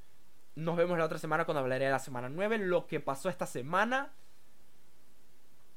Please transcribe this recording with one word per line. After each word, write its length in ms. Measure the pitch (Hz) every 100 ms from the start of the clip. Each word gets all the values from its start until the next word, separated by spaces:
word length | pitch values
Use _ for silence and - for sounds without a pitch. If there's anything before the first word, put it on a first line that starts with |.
| - - - - - 143
Nos 220 | 160 170
vemos 200 | 175 170
la 80 | 160
otra 120 | 160
semana 280 | 160 156 165
cuando 160 | 151
hablaré 240 | 127 131 139
de 60 |
la 80 | 135
semana 300 | 139 127 123
nueve, 280 | 156 208 226
lo 260 | 185 175 170
que 140 | 156
pasó 300 | 143 135 185
esta 160 | 180 170
semana 640 | 139 131 185 220 262 285 - - - - - - - - - - - - - - - -